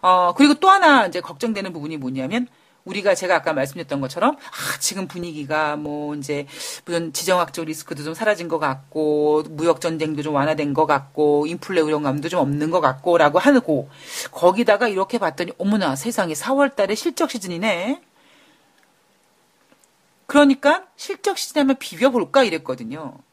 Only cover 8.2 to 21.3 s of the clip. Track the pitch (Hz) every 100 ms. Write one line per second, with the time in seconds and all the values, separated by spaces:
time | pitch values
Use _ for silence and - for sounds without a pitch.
8.2 | 220 196 170 160 147 135 - 156 151 151
9.2 | 147 151 147 151 165 156 170 160 156 147
10.2 | 151 143 147 156 147 143 156 143 139 -
11.2 | 151 147 151 175 - 180 156 151 147 143
12.2 | 151 - 143 143 151 175 151 135 180 170
13.2 | 147 165 269 269 - 143 139 - - -
14.2 | - - 175 190 233 202 233 190 190 233
15.2 | 185 147 180 - 196 214 175 135 233 233
16.2 | 180 151 - 269 277 - 196 214 339 -
17.2 | 330 240 185 170 214 175 202 285 _ _
18.2 | _ _ _ _ _ _ _ _ _ _
19.2 | _ _ _ _ _ _ _ _ _ _
20.2 | _ 277 285 269 285 349 - _ - 381
21.2 | -